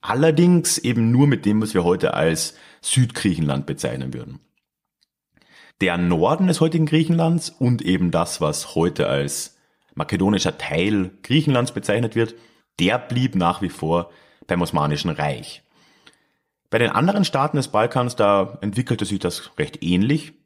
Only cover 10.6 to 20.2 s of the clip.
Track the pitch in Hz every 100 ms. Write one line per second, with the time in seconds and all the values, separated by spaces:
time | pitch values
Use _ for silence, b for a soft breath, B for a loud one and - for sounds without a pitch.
10.6 | - 80 95 107 92 - - 139 151 127
11.6 | 131 - - 107 117 113 113 - B B
12.6 | B - 87 120 - 123 131 95 85 90
13.6 | 92 - 78 85 85 B B B - 87
14.6 | 85 78 73 73 85 73 73 64 - -
15.6 | _ b b b b b b b b b
16.6 | _ 117 120 104 165 208 185 139 147 147
17.6 | - 104 117 131 123 - 104 101 95 -
18.6 | 104 101 120 117 98 98 90 - - -
19.6 | 76 - 82 90 107 151